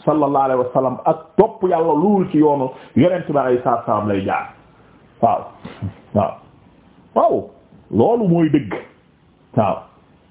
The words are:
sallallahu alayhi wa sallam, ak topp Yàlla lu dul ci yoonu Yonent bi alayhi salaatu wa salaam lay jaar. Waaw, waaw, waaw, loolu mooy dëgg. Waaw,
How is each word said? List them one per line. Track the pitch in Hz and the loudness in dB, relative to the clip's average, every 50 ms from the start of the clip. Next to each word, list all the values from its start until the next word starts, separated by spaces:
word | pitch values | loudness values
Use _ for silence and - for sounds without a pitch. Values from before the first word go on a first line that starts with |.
| - | -2
sallallahu | 156 151 151 143 139 143 - 135 | -2 0 2 0 0 2 0 0
alayhi | 131 131 123 | 2 0 0
wa | 127 127 - | -2 0 0
sallam, | 135 131 127 127 - - | 0 0 0 -4 -2 -2
ak | 170 156 - - - - | -2 -2 -2 -4 -6 -2
topp | - 208 220 - - 190 | -2 -2 -2 -2 -4 -2
Yàlla | 180 170 165 165 - - | -2 0 0 0 0 0
lu | 147 175 214 208 | 0 2 2 2
dul | 190 180 - | 0 0 0
ci | - | 2
yoonu | 151 156 151 143 139 127 127 - - - - - | 2 2 2 2 0 -4 -6 -8 -14 -20 -4 0
Yonent | 117 151 175 185 175 - - | 2 2 2 2 -2 -4 -2
bi | 147 | -2
alayhi | 139 127 127 123 123 - | -2 0 0 0 0 0
salaatu | 135 120 - | -2 -2 -2
wa | - | -2
salaam | 131 110 104 104 107 | -2 -2 -2 0 -2
lay | 101 98 98 | -4 -2 -2
jaar. | - - - - - - - - _ _ _ - _ _ _ _ _ _ - | -2 -4 -4 -6 -10 -18 -20 -20 _ _ _ -20 _ _ _ _ _ _ 0
Waaw, | 117 113 98 - - - - - - - - - - 98 - - - - - | 0 2 2 0 -4 -10 -20 -20 -20 -20 -14 -10 -12 -12 -12 -12 -20 -4 -2
waaw, | 104 92 - - - - - - - _ - _ _ _ _ _ - - - - | 0 0 0 -4 -10 -20 -20 -20 -20 _ -20 _ _ _ _ _ -20 -20 -4 0
waaw, | 220 330 330 175 101 - - - - - _ - - - - | 2 2 2 2 0 -4 -8 -18 -20 -20 _ -20 -20 -16 -4
loolu | - 101 123 196 240 240 214 | 0 2 2 4 2 2 2
mooy | 175 170 170 160 151 | 2 2 2 2 2
dëgg. | 143 147 117 95 - - - - - _ _ _ _ _ _ _ _ _ _ _ - | 2 0 -2 -2 -8 -10 -10 -14 -20 _ _ _ _ _ _ _ _ _ _ _ 0
Waaw, | 123 104 92 - - - - _ _ _ _ _ _ _ _ | 0 0 0 -2 -4 -8 -18 _ _ _ _ _ _ _ _